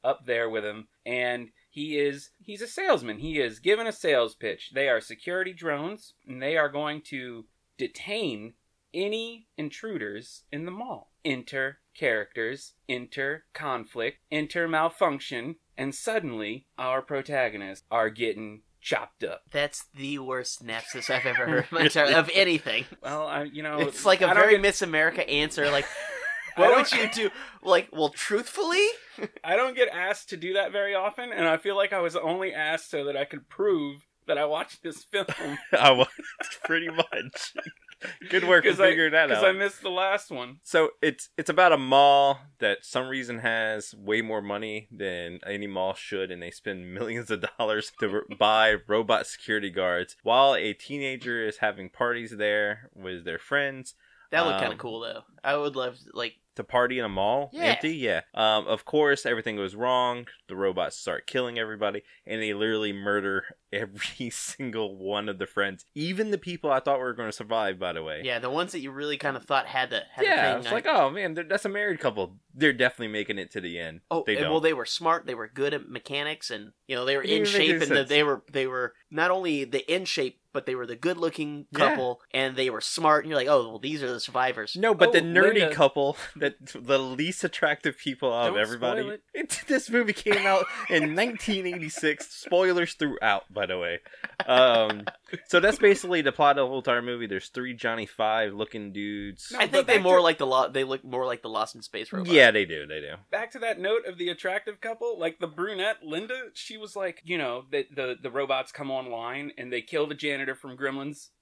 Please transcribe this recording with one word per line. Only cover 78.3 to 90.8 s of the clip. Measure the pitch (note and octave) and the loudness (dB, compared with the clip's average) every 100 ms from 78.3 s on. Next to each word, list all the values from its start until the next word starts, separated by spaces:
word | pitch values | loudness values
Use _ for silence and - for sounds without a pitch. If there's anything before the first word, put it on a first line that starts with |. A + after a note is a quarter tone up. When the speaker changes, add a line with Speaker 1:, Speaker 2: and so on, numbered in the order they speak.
| C3+ _ | 0 _
Speaker 2:
they | C#3 C3 | -4 -4
were | B2+ A#2+ _ _ | -4 -6 _ _
not | D#3 F3 | -2 0
only | F#3 F3+ D3 | 2 0 -2
the | C3 C3 - | -2 -4 -2
in | F3+ F#3 | -2 -2
shape, | - B2+ _ _ | -2 -4 _ _
but | C#3+ - | -6 -4
they | B2+ | -6
were | A#2+ | -6
the | A#2 | -4
good-looking | E3 F3 E3 D#3+ D3 D3 - | -4 0 -2 -2 -8 -8 -10
Speaker 3:
Yeah. | C#3+ C#3+ | 2 2
Speaker 2:
couple, | D4+ B2+ B2 _ | 2 -2 -4 _
and | C3 C3+ C3 | -2 -2 0
they | C3 | -2
were | A2 | -2
smart, | - - D#3 D3+ D#3 | -6 2 4 4 4
and | |
you're | D3 | -2
like, | C3 | 4
"Oh, | C#3+ A2+ | 4 2
well, | A2 | -6
these | C3+ D#3 | -6 -4
are | B2+ | -4
the | A#2+ | -6
survivors." | - B2 B2+ A#2+ G#2+ F3+ | -4 0 0 -2 -8 0
Speaker 3:
No, | A3+ G3 | 2 6
but | E3+ | 8
Speaker 1:
Oh, | |
Speaker 3:
the | E3+ | 8
nerdy | E3+ F3 F#3+ A3 | 4 6 6 6
Speaker 1:
Linda. | D#3+ D3+ | 2 6
Speaker 3:
couple, | C#3 D3 C#3 C#3+ - | 4 6 0 -2 -12
<laughs> | D3 | -4
that | C#3+ - C3+ | -4 -4 -16
the | B2+ A#2+ C3+ | -14 0 2
least | C3 B2+ D#3+ - | 2 -4 -4 -2
attractive | F3 - D#3 D3 D#3 - | -6 0 0 0 -2 -4
people | C#3 B2+ C3 | -8 -2 0
out | A#2 A#2+ | 2 2
of | |
Speaker 1:
Don't | G2+ | 2
Speaker 3:
everybody. | G#2+ A#2 B2 A#2+ | 0 0 -2 -2
Speaker 1:
spoil | - | -4
it. | - _ | -10 _
Speaker 3:
<laughs> | |
It, | - D#4+ - - | -8 -6 -6 0
this | C4 A#3 | -2 2
movie | A#3 A3 | 0 0
came | G3+ G#3+ G3 G3 | -2 0 2 4
out | F#3+ F3 - | 2 0 -6